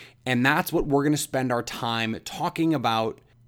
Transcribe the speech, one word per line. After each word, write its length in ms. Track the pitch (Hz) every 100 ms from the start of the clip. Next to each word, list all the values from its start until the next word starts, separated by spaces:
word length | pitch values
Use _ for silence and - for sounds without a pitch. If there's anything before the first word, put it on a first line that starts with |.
| - - -
And 180 | 123 127
that's 260 | 151 180
what 140 | - -
we're 180 | 139
gonna 140 | 143 151
spend 340 | - 135 127
our 120 | 120
time 560 | 120 - 117 117 113 110
talking 520 | - - 165 165 165 151
about, 440 | 117 113 110 - - -